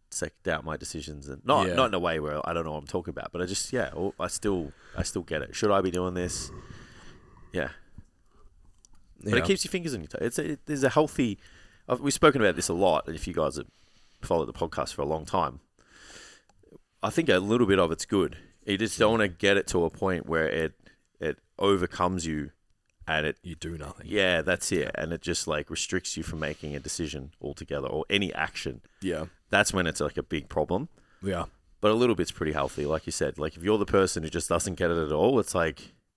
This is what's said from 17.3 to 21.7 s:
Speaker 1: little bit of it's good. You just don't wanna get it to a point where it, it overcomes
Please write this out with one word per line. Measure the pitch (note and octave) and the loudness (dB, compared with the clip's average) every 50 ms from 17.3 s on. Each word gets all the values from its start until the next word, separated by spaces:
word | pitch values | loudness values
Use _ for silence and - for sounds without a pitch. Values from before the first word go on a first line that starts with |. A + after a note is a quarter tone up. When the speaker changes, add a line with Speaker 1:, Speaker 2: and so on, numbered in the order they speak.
| F#2+ F#2 | 4 4
Speaker 1:
little | G2 G2+ A2+ A#2+ A#2+ | 4 4 4 4 6
bit | F#2+ G2 F#2 | 6 6 6
of | F2 D#2+ | 6 4
it's | D#2+ - - | 2 -2 -2
good. | - G#2+ G2 E2+ C#2 C2+ - - - _ _ _ | 0 2 2 2 2 -2 -8 -18 -20 _ _ _
You | - G2+ | -4 -2
just | F#2+ A2+ G#2 - | -2 -2 -2 2
don't | - A2+ G#2+ | 4 4 4
wanna | A2+ A2+ G#2 | 6 4 2
get | G2 E2+ - G#2 G2 G2 | 0 0 2 4 4 4
it | G2 - | 4 2
to | - - F2+ E2+ | 2 2 2 2
a | D#2+ | 0
point | - - G2+ F#2+ F#2 E2+ - | 0 -2 -2 -2 -2 -2 -2
where | - D#2+ D#2+ D#2+ | 0 0 0 2
it, | - - E2 D#2+ D#2 - _ _ - - _ _ _ _ - | 2 0 0 -2 -2 -4 _ _ -20 -20 _ _ _ _ -6
it | - D2+ D2 - _ _ _ - | -4 -4 -4 -6 _ _ _ 0
overcomes | F#2+ G2+ | 2 4